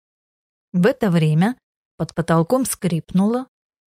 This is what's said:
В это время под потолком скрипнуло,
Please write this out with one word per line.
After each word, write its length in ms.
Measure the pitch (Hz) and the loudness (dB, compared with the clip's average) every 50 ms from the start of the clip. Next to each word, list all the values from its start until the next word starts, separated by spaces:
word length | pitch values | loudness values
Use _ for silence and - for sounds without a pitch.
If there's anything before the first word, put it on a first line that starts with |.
| _ _ _ _ _ _ _ _ _ _ _ _ _ _ - | _ _ _ _ _ _ _ _ _ _ _ _ _ _ -2
В 120 | 180 175 | 0 2
это 240 | 226 277 - 247 208 | 2 2 0 0 0
время 480 | 165 175 160 156 156 156 185 220 254 _ _ _ _ _ _ _ _ - | 2 2 2 2 2 2 2 0 -2 _ _ _ _ _ _ _ _ -10
под 160 | 165 - - | -10 -10 -6
потолком 520 | - 165 - 165 165 165 - 254 262 262 | -6 -2 0 0 0 2 2 0 -2 -2
скрипнуло, 840 | - - - - 180 170 160 - - - 185 196 208 233 247 262 - _ _ _ _ _ _ _ | -2 -6 -6 -4 -4 -4 -4 -6 -2 -2 0 0 0 -2 -4 -6 -10 _ _ _ _ _ _ _